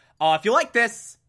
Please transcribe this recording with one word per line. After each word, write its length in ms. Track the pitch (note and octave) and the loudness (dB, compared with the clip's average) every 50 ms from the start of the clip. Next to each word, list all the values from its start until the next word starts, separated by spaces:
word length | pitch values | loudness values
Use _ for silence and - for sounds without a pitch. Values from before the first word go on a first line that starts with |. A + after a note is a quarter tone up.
| _ _ _ - | _ _ _ -2
Uh, 160 | D3+ D#3+ D#3+ D#3+ | 0 2 2 2
if 60 | - | 2
you 80 | G3+ A#3+ | 2 2
like 200 | D#4+ D#4+ - - | 2 0 0 0
this 460 | A#3+ A#3 A3 - - - - - _ _ | 0 0 0 -2 -8 -18 -20 -20 _ _